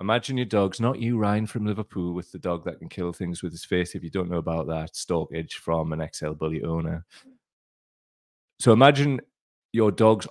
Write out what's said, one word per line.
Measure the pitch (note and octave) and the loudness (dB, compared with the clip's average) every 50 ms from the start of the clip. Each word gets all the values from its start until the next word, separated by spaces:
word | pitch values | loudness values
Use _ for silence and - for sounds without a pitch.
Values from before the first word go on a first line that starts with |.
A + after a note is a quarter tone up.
Imagine | F#2 G2+ A2+ B2 A#2 - C3+ | -2 -2 -2 -2 -2 -4 -4
your | B2+ B2 | -4 -4
dogs, | G2+ - G#2 G2 F#2+ F#2 - | 0 2 2 2 2 0 0
not | A2+ A#2+ C3+ - | 0 0 0 -2
you, | A#2 A#2 A#2+ A2 | -2 -2 0 0
Ryan | G#2+ G#2 G#2 G#2+ A2 | 0 2 2 0 -2
from | G#2+ - A#2 G#2 | -4 -4 -4 -4
Liverpool, | G#2 G#2 G#2 G#2 - - G2 F2 F2 F2 | -2 -4 -4 -6 -8 -6 -6 -6 -4 -6
with | F2 E2+ - - | -6 -8 -10 -14
the | F2+ | -8
dog | - F#2 F2 E2+ D#2 | -4 -4 -4 -4 -6
that | F2+ D#2 - | -8 -10 -10
can | D2+ E2+ | -14 -14
kill | - - F2+ F2 F2 | -10 -6 -6 -6 -6
things | - F#2+ F2 F2 - - | -6 -6 -6 -6 -6 -8
with | E2+ D#2+ | -10 -10
his | E2+ - | -10 -6
face. | - F#2+ F2+ F2 - - | -2 -2 -2 0 -2 -6
If | D#2 D2 | -10 -10
you | E2 | -6
don't | - G2 F2+ F2 | -6 -6 -4 -2
know | F2 E2+ | -4 -4
about | D#2 E2 E2 E2 C#2+ D2 | -4 -2 -4 -4 -4 -4
that, | D#2+ D#2+ D#2 D#2+ - | -6 -6 -6 -8 -10
stalkage | - - - F#2 E2 D#2+ - - D#2+ D#2+ D2+ - | -12 -6 -4 -2 -2 -2 -4 -6 -8 -8 -8 -12
from | - - - E2 D#2+ D#2+ D#2+ D#2 | -12 -4 -2 -2 -2 -2 -2 -4
an | D#2+ | -6
X | D#2+ D2 - - D#2+ | -6 -8 -8 -8 -8
L | D2+ D2+ | -8 -6
Bully | D2+ D#2+ D#2+ D#2+ D2+ - | -4 -4 -4 -4 -4 -4
owner. | E2 E2 E2 D#2+ D#2+ E2 F2 F2 - - - _ C4 B3+ _ _ _ _ _ _ _ _ _ _ _ _ _ _ _ _ _ _ _ _ _ _ _ _ _ | -4 -4 -4 -4 -4 -6 -8 -10 -14 -20 -20 _ -20 -20 _ _ _ _ _ _ _ _ _ _ _ _ _ _ _ _ _ _ _ _ _ _ _ _ _
So | - A#2+ A2 | 6 6 8
imagine | A2+ C3 C#3+ C#3+ C#3 C#3+ D3 C3+ B2 - _ _ _ _ _ _ _ _ _ - | 10 10 8 8 6 2 2 0 -2 -6 _ _ _ _ _ _ _ _ _ 0
your | A2+ A2 G#2+ | 4 4 4
dogs | F#2 - A2 A2 A2 G2 - - | 4 6 6 6 6 4 0 -4